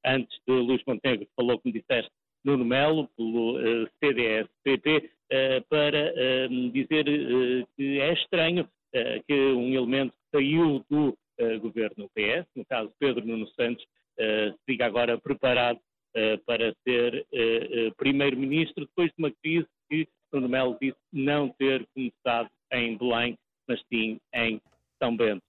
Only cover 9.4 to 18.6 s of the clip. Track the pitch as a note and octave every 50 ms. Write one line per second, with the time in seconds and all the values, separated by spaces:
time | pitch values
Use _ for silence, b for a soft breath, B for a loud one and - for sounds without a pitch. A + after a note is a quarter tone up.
9.4 | C3+ C3+ C3+ B2 A#2+ B2+ C3 C3 B2 A#2 C3 C#3 C3+ B2 - _ _ _ - D3
10.4 | C3+ C#3 D3+ E3 E3+ D#3+ C#3+ C3 - _ D3 D3+ D3+ C3+ - _ _ _ _ -
11.4 | A#2+ A2+ A2+ A2 G#2+ A2+ G2 A#2 A2 G#2 - - G2+ G2 _ A2 G#2+ G2+ A#2+ E3
12.4 | F3 _ _ C3 G2+ _ C3 A#2+ A2 G2+ _ _ C#3+ C#3 B2 A#2 G#2+ A2+ A#2 A2
13.4 | G#2+ - _ - B2 A#2 A#2+ A#2 - _ _ _ _ _ _ - A2+ A2 G#2+ G#2+
14.4 | G#2+ G#2+ F#2 - _ - C3 A2+ B2 A#2 G2+ A#2+ A#2+ A#2 A#2 A2+ _ - C#3 A2
15.4 | - B2+ B2 B2 B2 A#2+ A#2+ A#2 _ _ _ _ _ _ _ A#2 A2 A2 A2 G#2
16.4 | _ - A#2+ A2+ A#2 A2+ - _ _ C3 B2 A#2+ A#2+ A#2+ A#2 C#3 - _ - C3
17.4 | A#2 A2+ A2+ A2+ - - - A#2 A2+ A2 G#2+ _ C3 C3+ C3+ C#3 C#3+ C#3 C3 B2
18.4 | C#3 C3+ C#3+ D#3+